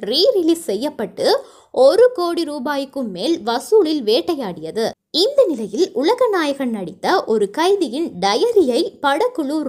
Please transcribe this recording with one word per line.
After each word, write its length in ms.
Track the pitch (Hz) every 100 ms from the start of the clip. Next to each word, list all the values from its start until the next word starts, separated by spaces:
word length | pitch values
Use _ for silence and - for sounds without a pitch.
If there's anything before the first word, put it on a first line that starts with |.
| 196
ரீ-ரிலீஸ் 600 | 285 466 415 320 330 -
செய்யப்பட்டு 580 | 202 285 285 190 - 277 523 - - _
ஒரு 400 | - 269 381 494 494
கோடி 280 | 349 339
ரூபாய்க்கும் 680 | 311 294 247 277 277 277 226
மேல் 240 | 175 262 339
வசூலில் 640 | 214 254 - 427 311 302
வேட்டையாடியது. 840 | 214 247 349 285 208 170 160 190 220 - _
இந்த 280 | 302 440 571 427
நிலையில் 400 | 240 208 240 381
உலக 340 | 247 311 494 494
நாயகன் 420 | 381 294 277 254
நடித்த 540 | 214 170 - 220 370 -
ஒரு 140 | 220 202
கைதியின் 580 | 294 349 403 294 190 330 180
டயரியை 600 | 196 233 466 427 269 240 392 -
படக்குழு 540 | 285 294 494 403 277 311